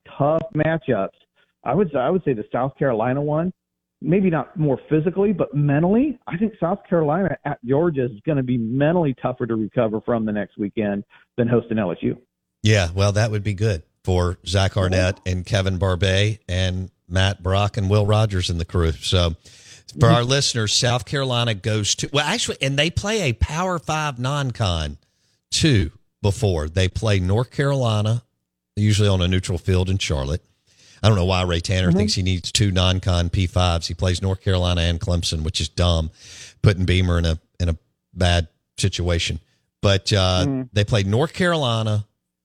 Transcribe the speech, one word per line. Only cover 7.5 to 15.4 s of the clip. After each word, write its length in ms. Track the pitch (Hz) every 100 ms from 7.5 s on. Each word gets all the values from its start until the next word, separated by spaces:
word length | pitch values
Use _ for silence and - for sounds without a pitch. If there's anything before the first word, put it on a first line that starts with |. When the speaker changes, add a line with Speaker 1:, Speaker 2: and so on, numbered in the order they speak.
| 143
Speaker 1:
Georgia 400 | 120 135 175 139
is 80 | 120 104 156
gonna 180 | 147
be 140 | 127 123
mentally 580 | 110 131 147 180 156 127
tougher 260 | 127 123 120
to 80 | 113
recover 460 | 104 - 113 107
from 240 | - 120 107
the 60 |
next 240 | 104 98 -
weekend 480 | 104 - 104 101 - - _ -
than 100 | 117
hosting 320 | 120 - 110
L 100 | 95
S 60 | 85
U. 160 | 120 120 _ _ _ _
Speaker 2:
Yeah, 260 | 110 107 87
well, 200 | 92 101
that 180 | 101 113
would 120 | 107 101
be 80 |
good 280 | 95 110 85 - _
for 340 | - 90 87 87 -
Zach 300 | 98 95 -
Arnett 460 | 92 92 92 101 -
and 200 | 90